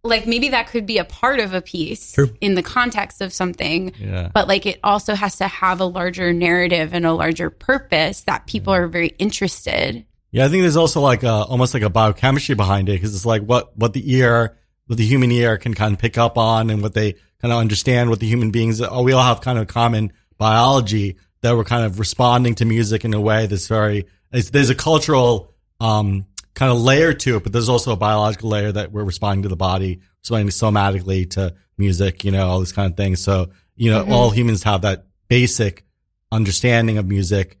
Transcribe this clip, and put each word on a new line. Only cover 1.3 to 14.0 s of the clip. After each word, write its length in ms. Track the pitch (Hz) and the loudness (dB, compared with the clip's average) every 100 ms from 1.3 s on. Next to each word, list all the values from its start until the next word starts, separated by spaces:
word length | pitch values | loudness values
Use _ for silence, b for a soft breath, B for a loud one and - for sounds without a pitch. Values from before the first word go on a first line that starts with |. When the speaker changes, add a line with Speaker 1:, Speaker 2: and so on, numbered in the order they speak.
| 269 | 0
Speaker 1:
of 160 | 208 | -2
a 60 | 185 | -6
piece 520 | - 180 156 - - | -8 -8 -8 -8 -6
Speaker 2:
True. 180 | - 139 - | 0 0 0
Speaker 1:
in 140 | 208 | -2
the 80 | 180 | -2
context 580 | - 254 240 220 - - | -2 -2 -2 -4 -8 -8
of 120 | 190 | -10
something. 600 | - 180 170 - 165 185 - | -4 -6 -4 -4 -4 -6 -10
Speaker 3:
Yeah. 300 | 104 92 87 | -8 -6 -2
Speaker 1:
But, 140 | 214 190 | -2 0
like, 180 | 196 208 | -2 -2
it 140 | - | -4
also 320 | - 202 - | 0 0 -2
has 220 | 202 196 - | -4 -4 -4
to 100 | 190 | -6
have 340 | - 190 180 | -2 -2 0
a 40 | |
larger 480 | 185 180 180 180 175 | -4 -2 -6 -2 0
narrative 580 | 175 170 175 180 170 156 | 2 2 2 2 0 0
and 140 | 175 170 | 0 0
a 60 | |
larger 380 | 160 160 165 175 | 0 -2 -2 -6
purpose 720 | _ - 269 - 156 156 - | _ -2 -2 0 0 0 -4
that 240 | - 185 - | -6 -6 -6
people 260 | 214 196 | -6 0
Speaker 3:
Yeah. 60 | 190 | 0
Speaker 1:
are 80 | 175 | 0
very 240 | 175 170 - | -2 -4 -2
interested. 880 | 202 - 196 - - - - 117 - _ _ | -4 -2 -6 -6 -4 -2 -2 -6 -16 _ _
Speaker 3:
Yeah, 120 | 113 135 | 0 2
I 20 | |
think 140 | 185 | 4
there's 140 | 180 151 | 2 4
also, 240 | 165 165 | 2 2
like, 220 | 139 117 | 2 2
a, 80 | 120 107 | 2 0
almost 300 | 107 123 127 | 0 0 0
like 80 | 131 | 0
a 80 | 104 | 0
biochemistry 640 | 110 107 101 127 139 - | 2 2 2 0 0 0
behind 340 | 117 95 98 95 | 0 2 0 0
it, 120 | 98 | -2
'cause 140 | 104 | -4
it's 120 | 101 113 | -4 -2
like 160 | 110 | -2
what, 340 | 104 123 - - | 0 -2 -2 -4
what 160 | 117 | -2
the 200 | 131 | -2